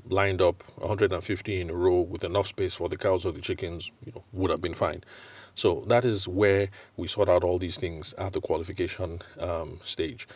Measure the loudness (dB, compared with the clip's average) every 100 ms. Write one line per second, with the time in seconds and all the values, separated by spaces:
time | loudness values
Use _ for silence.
0 | -2 2 2 4 2 2 -6 -10 -4 0
1 | 0 0 -4 -4 -4 -4 -4 2 4 4
2 | 2 -2 -2 0 0 -2 -4 -2 -4 -2
3 | 2 2 0 -4 -6 -4 -6 -6 -10 -12
4 | -18 -18 -12 -2 0 0 -2 -2 -2 -2
5 | -10 -20 -20 -20 -12 0 2 2 4 4
6 | 4 2 0 4 6 6 2 -4 -16 -8
7 | -4 2 4 6 4 2 0 -2 -4 -4
8 | -8 -6 -6 -4 -2 -2 -2 -4 -4 -4
9 | -6 -8 -12 -8 -4 -4 -6 -8 -6 -4
10 | -4 -6 -14